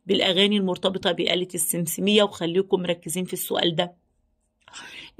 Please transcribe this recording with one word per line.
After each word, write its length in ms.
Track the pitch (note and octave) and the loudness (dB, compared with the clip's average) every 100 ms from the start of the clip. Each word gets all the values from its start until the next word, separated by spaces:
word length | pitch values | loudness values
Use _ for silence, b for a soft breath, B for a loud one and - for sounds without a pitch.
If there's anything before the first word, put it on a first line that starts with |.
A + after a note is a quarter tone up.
| - | -2
بالأغاني 500 | - G3 F3+ G3+ G#3 | 0 2 4 4 2
المرتبطة 560 | F#3+ F3+ F#3+ F#3 F#3+ | 0 0 -2 0 0
بآلة 360 | E3+ E3+ F3+ F3+ | 0 0 0 -2
السمسمية، 680 | F3 - E3+ E3 - F#3+ G#3 | -4 -4 -2 -4 -2 2 4
وخليكم 600 | G3+ G3+ E3+ E3+ G3 F#3 | 4 0 -2 0 2 0
مركزين 420 | F3+ E3+ - F3 | 0 -4 -4 -6
في 80 | F3+ | -4
السؤال 420 | F3+ - - - | -6 -4 0 0
ده. 320 | D#3+ F3+ - _ _ _ _ _ _ - B B B B - | 0 -2 -6 _ _ _ _ _ _ -20 B B B B -4